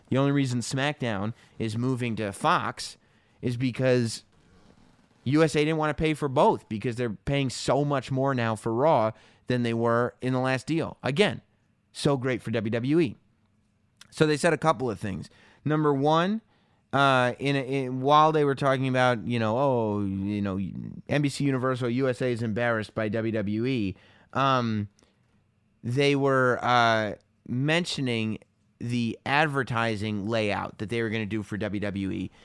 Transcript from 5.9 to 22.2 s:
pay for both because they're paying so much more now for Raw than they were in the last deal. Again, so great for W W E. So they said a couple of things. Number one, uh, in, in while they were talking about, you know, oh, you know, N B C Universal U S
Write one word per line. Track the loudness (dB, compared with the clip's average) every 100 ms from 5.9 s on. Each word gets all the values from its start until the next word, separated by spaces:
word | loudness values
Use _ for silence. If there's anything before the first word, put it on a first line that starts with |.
pay | 0 -2
for | 0 0
both | 2 4 2 -4
because | -6 -4 -4
they're | -4
paying | -4 -2 -2 -2
so | -2 0 0
much | 2 -2 -2
more | -2 0
now | 0 -2 -2
for | -2
Raw | 0 2 4 2 -2 -14 _ -4
than | -2
they | 0
were | 0 2 2 0 -4
in | -4
the | -2
last | -2 -2 -2
deal. | -4 -4 -6
Again, | -4 0 0 -2 -12 _ _ _ _
so | -4 0 0
great | 0 -4
for | -2
W | -4 -2
W | -2 0 2
E. | 0 -4 _ _ _ _ _ _ _ _ -14
So | 0
they | 2 2
said | 2
a | 2
couple | 2 0 -2
of | -4
things. | -6 -8 -10 _ -20 _ -2
Number | 2 2
one, | 2 4 2 2 -2 -8 _ _ _ _
uh, | 2 4 4 2 0
in, | -2 0
in | 0 -2 -2 -2
while | 4 6 6
they | 4
were | 2
talking | 2 2 2 2
about, | 2 4 2 0
you | 0
know, | 0 2
oh, | 2 2 0 0
you | -2 -2 -2 -2
know, | -2 -2 -4 -8 -12 -14 -4
N | 0
B | 0
C | 0
Universal | 0 0 0 -2 -2
U | 0 0
S | 0